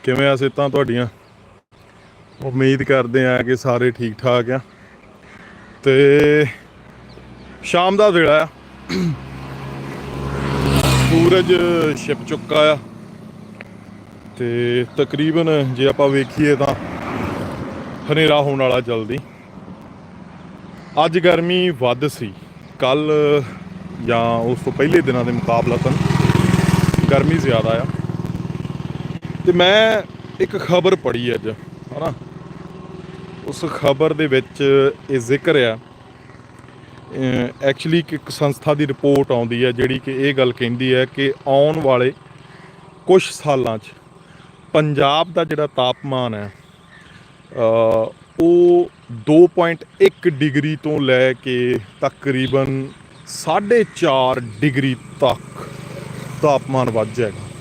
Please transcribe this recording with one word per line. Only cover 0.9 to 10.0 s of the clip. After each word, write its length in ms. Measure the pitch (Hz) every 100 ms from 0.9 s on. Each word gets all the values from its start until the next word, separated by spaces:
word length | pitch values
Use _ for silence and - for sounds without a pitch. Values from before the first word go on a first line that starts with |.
| 117 120 - - - - - _ _ _ - - - - -
ਉਮੀਦ 400 | 135 127 135 135
ਕਰਦੇ 420 | 127 135 120 127 127
ਆ 180 | 127
ਕਿ 120 | 117 127
ਸਾਰੇ 360 | 135 120 123
ਠੀਕ 260 | 120 117 104
ਠਾਕ 320 | 127 123 117
ਆ। 100 | 131 - - - - - - - - - - - -
ਤੇ 640 | 139 135 143 143 151 151 139 - - - - - - - - - - -
ਸ਼ਾਮ 340 | - 175 185 202
ਦਾ 120 | 214
ਵੇਲਾ 340 | 175 156 151
ਆ, 40 | 160 - - - - 185 170 135 131 135 - - - - - -